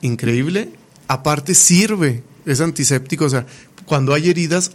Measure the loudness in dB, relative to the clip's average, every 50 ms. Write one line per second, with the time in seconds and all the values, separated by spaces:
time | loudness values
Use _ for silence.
0 | -4 -4 -2 -2 0 0 0 0 0 0 -2 -4 -4 -6 -12 -20 -20 _ _ -10
1 | -6 -6 -4 -2 0 -2 -2 -2 0 0 2 4 4 6 6 4 4 2 2 0
2 | 0 0 -2 -2 -8 -14 -20 -10 -6 -4 -2 0 -2 -2 -2 -2 -2 0 0 -2
3 | -2 -4 -4 -2 -2 0 -2 -2 -4 -8 -14 -20 -20 -20 _ -16 -6 -2 -2 0
4 | 0 2 0 2 2 2 2 2 0 -2 -2 -2 -2 -4